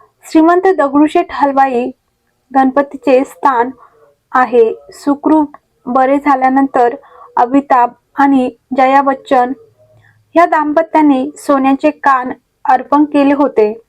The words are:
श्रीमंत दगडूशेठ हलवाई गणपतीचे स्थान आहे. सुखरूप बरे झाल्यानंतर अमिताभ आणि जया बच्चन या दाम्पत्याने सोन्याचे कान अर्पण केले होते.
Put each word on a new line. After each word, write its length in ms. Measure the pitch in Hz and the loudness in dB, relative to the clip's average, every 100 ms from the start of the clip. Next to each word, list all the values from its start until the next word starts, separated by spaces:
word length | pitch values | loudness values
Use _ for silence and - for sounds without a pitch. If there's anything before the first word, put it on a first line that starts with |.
| _ _ - | _ _ -2
श्रीमंत 300 | 320 320 359 | 2 2 2
दगडूशेठ 640 | 381 302 277 285 302 349 349 | 2 0 0 0 2 0 -2
हलवाई 640 | - 277 269 269 240 254 - _ _ _ _ _ 269 | -2 -2 0 0 -2 -6 -10 _ _ _ _ _ 0
गणपतीचे 680 | 262 269 285 277 285 254 | 0 0 -4 -4 0 0
स्थान 460 | 269 - 277 240 247 - - _ _ _ _ | -2 -4 -2 -2 -4 -8 -20 _ _ _ _
आहे. 420 | 262 240 240 226 - - | -6 -2 0 0 -2 -14
सुखरूप 580 | - 285 285 294 311 294 - _ _ 254 | -8 -6 -4 0 0 0 -8 _ _ -4
बरे 320 | 254 262 285 | -2 0 0
झाल्यानंतर 760 | 294 262 262 269 269 269 240 277 - - - - | 0 0 0 0 0 0 0 -2 -14 -20 -8 -4
अमिताभ 540 | 240 277 277 254 240 - _ - | 0 -2 0 0 0 -6 _ -2
आणि 360 | 277 262 254 - _ 262 | 0 0 -2 -8 _ -2
जया 240 | 262 277 | 2 2
बच्चन 500 | 277 - - 262 247 269 - _ _ _ _ _ _ 320 | 0 -4 -2 0 0 -6 -16 _ _ _ _ _ _ 0
या 100 | 339 | 2
दाम्पत्याने 840 | 320 294 302 320 311 294 262 277 - | 0 -2 -2 0 2 2 2 -4 -8
सोन्याचे 520 | - 269 269 277 302 | -2 0 0 0 -2
कान 420 | 294 277 262 254 - _ _ - | -2 -2 -2 -4 -12 _ _ -4
अर्पण 380 | 262 - 285 | -4 0 0
केले 300 | 294 285 277 | 0 0 0
होते. 480 | 285 277 - 214 226 | 0 0 0 -2 -4